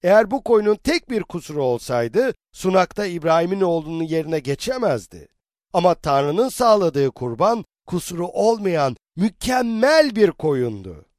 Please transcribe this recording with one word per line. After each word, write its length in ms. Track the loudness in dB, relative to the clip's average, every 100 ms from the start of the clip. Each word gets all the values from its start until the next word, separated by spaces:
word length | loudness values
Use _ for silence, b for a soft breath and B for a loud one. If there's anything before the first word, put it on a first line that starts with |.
Eğer 280 | 4 4 4
bu 140 | -4
koyunun 320 | 2 2 2 0
tek 340 | 0 -2 -2
bir 120 | -6
kusuru 400 | -6 -12 -8 -4
olsaydı, 720 | -2 -2 -2 -2 0 0 0 -4 _
sunakta 540 | -6 0 2 0 -4 -8
İbrahim'in 540 | -4 0 2 2 0
oğlunun 440 | 0 0 -4 -6
yerine 340 | -2 -4 -2 -4
geçemezdi. 880 | -4 -6 -6 -2 -2 -2 -6 -20 -20 _ _ _ _
Ama 220 | 0 2
Tanrı'nın 540 | 2 0 0 2 0 -2
sağladığı 640 | 0 2 4 2 0 -2
kurban, 540 | -2 -8 0 0 0 -6 _ -8
kusuru 400 | -8 -6 -8 -6
olmayan 720 | 0 0 0 -2 0 -2 -4 _ -4
mükemmel 1000 | -4 -2 -2 -2 -2 0 4 4 4 2
bir 140 | 0
koyundu. 760 | 2 -2 -2 -2 -6 -14 -18 _